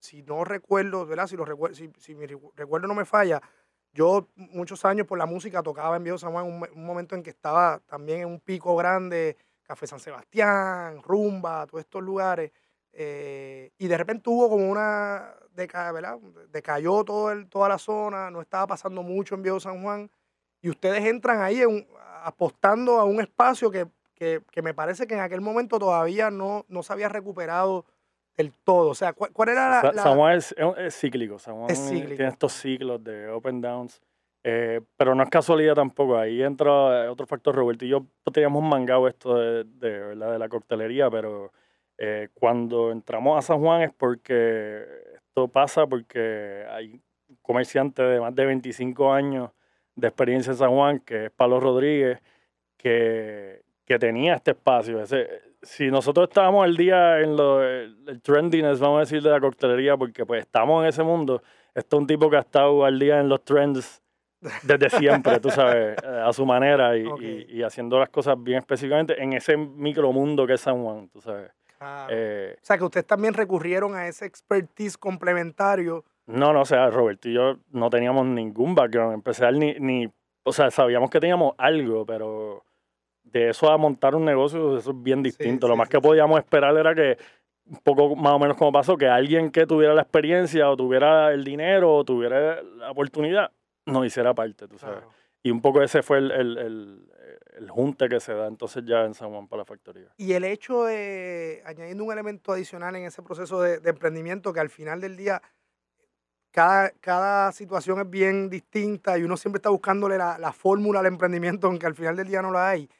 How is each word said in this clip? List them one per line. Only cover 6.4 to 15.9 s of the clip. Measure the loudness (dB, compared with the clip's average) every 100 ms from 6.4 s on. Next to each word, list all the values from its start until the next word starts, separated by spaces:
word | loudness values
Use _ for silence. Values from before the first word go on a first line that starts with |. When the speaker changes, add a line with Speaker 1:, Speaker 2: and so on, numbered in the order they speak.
| -10
Speaker 1:
un | -12
me-, | -14
un | -14 -12
momento | -12 -12
en | -14
que | -14
estaba | -12 -2 2 2 0 _
también | -14 -8 -8
en | -8
un | -12
pico | -12 -8 -2 0
grande, | 0 -2 -4 -6 -6 -8 _ _
Café | -20 -16 -16
San | -16
Sebastián, | -20 -20 -10 -2 0 0 -2 -6 -12 -12
Rumba, | -2 -2 -2 -4 -8 -8 -10
todos | -14
estos | -14 -12
lugares, | -8 -4 -2 -4 -6 _ _ _ _
eh, | -14 -14 -12 -14 -14 -16 -20 -20 -8
y | -4
de | -2
repente | -2 -6 -2
hubo | 2 2
como | 2 0
una... | -2 -2 -4 -6 -8 -12 -20 _
Deca-, | -14 -12 -10 -10